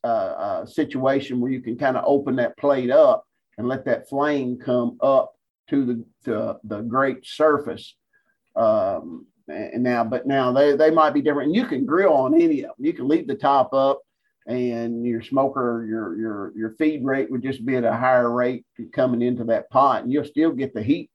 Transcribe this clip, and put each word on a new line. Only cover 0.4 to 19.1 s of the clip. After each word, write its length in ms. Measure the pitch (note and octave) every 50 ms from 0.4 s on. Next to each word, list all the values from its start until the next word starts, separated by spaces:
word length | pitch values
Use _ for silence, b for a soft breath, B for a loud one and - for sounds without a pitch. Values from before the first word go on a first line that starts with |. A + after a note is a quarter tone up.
| F#2+ G#2 F#2+ E2+ E2+ -
situation 720 | - - D3+ - - C3 C3 C3+ C#3 C#3 C#3 - B2+ B2
where 120 | A#2+ C3+
you 100 | C3 B2
can 160 | - A2 A#2+ A#2+
kinda 240 | - C3 B2+ A#2+ -
open 320 | - C#3+ C#3 C#3 C#3 C3 C3+
that 200 | - - - -
plate 320 | - C#3+ C#3 C3 B2 B2
up 360 | C3+ D#3 D#3 C3+ A#2 - - _ _ _ _ _ _ -
and 100 | A2+ B2
let 180 | D#3 - -
that 240 | C3+ A#2 - - -
flame 480 | C#3 C#3 C#3+ D3+ D3 C#3 B2+ B2 B2 B2
come 400 | - - B2 B2 A#2+ A#2+ - -
up 320 | - C3+ C3+ C3 - - - _ _ _ _ _ _ -
to 160 | D3 C#3 C3+
the, 200 | A#2+ A#2 A#2 A2+ _ _ _ -
to 320 | B2+ A2 G#2 A#2+ A2+ - - -
the 180 | G#2+ G#2+ G#2
grate 440 | A2+ A#2 A2+ C3 C#3 C3+ - - -
surface. 680 | - - - D3+ D#3 D3 C#3 - - - - - - - _ _ _ _ _ _ _ _ _ _ _ -
Um, 720 | - A2+ A2 A2 G#2+ F#2+ G2 G2 E2 D#2 E2 E2 D#2 - _ _ _ _ -
and 360 | D#2 G2 A2 - - A#2 B2
now, 200 | B2 B2 A#2+ A#2
but 220 | A2 B2+ A#2+ -
now 260 | C3+ C3+ C3+ B2+ B2+
they, 240 | B2 C#3 D3 D3 C#3+
they 140 | C#3 D#3 D#3+
might 200 | D#3+ D#3+ D#3 D3+
be 100 | C#3+ D3
different. 260 | C3+ D3+ C#3+ C#3+ B2+ D3+
And 80 | F3
you 100 | A3+ C4 -
can 180 | D3 B2+ C3+
grill 280 | C3 D3+ F3+ G3+ F#3 D#3
on 200 | C#3 C3 C3 D#3
any 280 | E3+ E3+ E3 D3+ C3+ -
of 60 | - -
them. 100 | - C#3
You 80 | E3 E3+
can 140 | - B2+ C#3
leave 200 | D#3 E3 D#3 B2
the 80 | C#3
top 380 | C3+ D3+ C#3 C#3 C#3 B2+ - C#3
up 280 | C3+ C3+ C3+ C#3 - - _ _ _ _ _ _ _ _
and 600 | - A#2 B2 B2 B2 A#2 A#2 A#2 A#2 A#2 A#2 A#2+
your 160 | B2 A#2 A2+ A2
smoker, 640 | - C3+ C3+ C#3 C#3 - C#3 B2 A#2+ A#2 A2+ A#2 A2
your, 300 | A2 A2+ G#2+ F#2 E2 G#2+
your, 360 | A2+ A2+ G#2 G2+ G2 E2+ -
your 140 | G#2+ A2 A2
feed 320 | - - D#3 D#3 D#3 C#3+ B2
rate 280 | C3+ C3+ C3+ C3+ C3
would 100 | C3 A#2+
just 240 | A#2+ C3+ C3 - A2+
be 100 | C3 C3
at 80 | B2+ A#2+
a 100 | A2 A2
higher 340 | A#2 B2+ B2+ C3 B2 A#2+ A#2+
rate 340 | A#2+ B2 B2 B2 B2 A#2 - _ _ - A2+ - -
coming 280 | - - C3